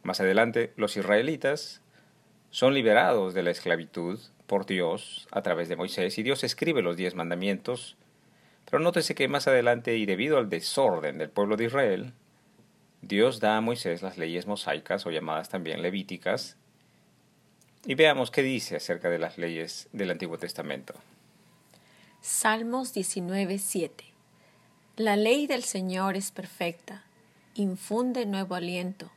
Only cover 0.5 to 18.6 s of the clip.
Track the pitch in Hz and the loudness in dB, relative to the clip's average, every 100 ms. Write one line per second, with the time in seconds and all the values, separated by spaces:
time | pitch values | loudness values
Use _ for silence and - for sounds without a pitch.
0.5 | 117 117 - 104 104 92 104 135 151 135 | 2 -2 -2 -2 0 4 4 4 0 -2
1.5 | 151 - - _ _ _ _ _ _ _ | -2 -6 -16 _ _ _ _ _ _ _
2.5 | - 127 139 113 107 180 113 95 92 87 | 2 4 6 6 6 6 4 2 0 0
3.5 | 85 90 82 80 - 85 107 - _ - | 0 0 0 -2 -6 -4 -6 -12 _ -2
4.5 | 101 98 92 85 95 - - - 98 92 | -2 0 0 0 -2 -8 -14 -6 -4 0
5.5 | 85 85 87 90 - 90 - 113 135 123 | 0 -2 -4 -4 -2 -2 -2 -2 -2 -2
6.5 | - 156 143 90 87 90 87 82 87 98 | -2 0 2 0 -2 -4 -4 -4 -2 -2
7.5 | 98 - 123 - - _ _ _ _ _ | -2 -4 -6 -8 -20 _ _ _ _ _
8.5 | _ - 143 165 170 156 156 131 143 139 | _ -2 2 2 0 -2 0 0 2 4
9.5 | 127 120 120 117 113 101 95 135 147 107 | 4 4 2 0 0 0 0 2 2 0
10.5 | 104 - - 127 87 76 73 78 - 101 | -4 -2 2 2 2 -2 -4 -4 0 0
11.5 | 110 117 135 123 92 123 - _ _ _ | 2 0 2 2 0 -4 -14 _ _ _
12.5 | _ _ _ _ _ - 101 120 113 107 | _ _ _ _ _ -2 4 4 4 2
13.5 | 110 113 120 - - 95 90 82 87 92 | 4 2 -2 -2 -4 -6 -6 -4 -4 -4
14.5 | 104 - 76 - 98 90 78 80 78 - | -6 -4 -4 -2 -4 -2 -4 -2 -6 -4
15.5 | 95 80 80 90 98 92 90 90 107 - | -6 -6 -4 -2 -4 -8 -6 -2 -2 -4
16.5 | - _ _ _ _ _ _ _ _ _ | -16 _ _ _ _ _ _ _ _ _
17.5 | _ _ _ - 135 156 139 120 - 131 | _ _ _ -4 6 6 6 2 2 2
18.5 | 123 | 0